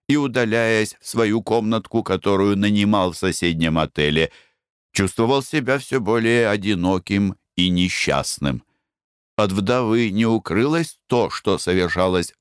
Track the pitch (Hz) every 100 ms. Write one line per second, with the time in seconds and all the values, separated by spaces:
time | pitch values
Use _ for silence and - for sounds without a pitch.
0 | - 143 139 123 117 113 113 110 107 -
1 | - 113 113 110 98 117 110 113 - 113
2 | - 95 - 98 101 101 104 104 101 104
3 | 92 82 95 85 87 82 82 80 78 -
4 | 73 76 80 - _ _ _ _ _ -
5 | 98 - 117 139 127 156 127 135 131 131
6 | 101 117 113 120 113 104 98 98 87 95
7 | - 101 101 92 _ - 90 87 90 -
8 | - 69 65 - 69 62 - _ _ _
9 | _ _ _ - 107 95 98 123 117 117
10 | 117 98 113 113 - 101 131 165 165 -
11 | _ 123 101 - - 90 - 92 90 90
12 | 92 92 85 -